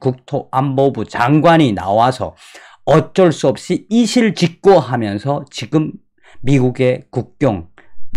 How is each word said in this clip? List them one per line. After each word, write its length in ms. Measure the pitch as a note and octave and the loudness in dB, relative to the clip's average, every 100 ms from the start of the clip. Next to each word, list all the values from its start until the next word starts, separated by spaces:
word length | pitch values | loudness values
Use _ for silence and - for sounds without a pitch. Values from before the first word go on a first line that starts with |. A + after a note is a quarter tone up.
국토안보부 1080 | C3+ C3 - C#3 - C3 C#3 C3 C#3 A#2+ G#2 | -6 -6 -8 -8 -4 -4 -2 0 0 -2 -8
장관이 640 | - B2 D3+ E3 E3 C#3 | -4 0 4 4 4 4
나와서 640 | F#2 F#2 G#2+ B2 B2+ F2 - - - - - | 0 -2 2 2 0 -8 -10 -20 -20 -20 -10
어쩔 480 | - D3+ D#3 - F3 | 2 2 2 2 2
수 160 | C3+ C#3+ | 2 -2
없이 380 | - - F3+ - | -2 -4 -6 -2
이실직고하면서 1600 | A3+ A3+ B3+ A3 - E3+ - G3 F3+ B2 B2 G#2+ G2+ C3+ C#3+ C#3+ | 0 0 0 0 0 -2 0 4 4 2 -4 -4 -4 -4 -6 -8
지금 420 | - - D#3 D#3 - _ _ _ - | -14 -4 -4 -4 -8 _ _ _ -8
미국의 600 | A#2 C#3 B2+ B2 B2+ - - | 0 2 0 0 -2 -2 -6
국경, 560 | B2+ - _ C3+ F#2+ E2 - - - - | -10 -10 _ -2 -2 -8 -20 -12 -4 4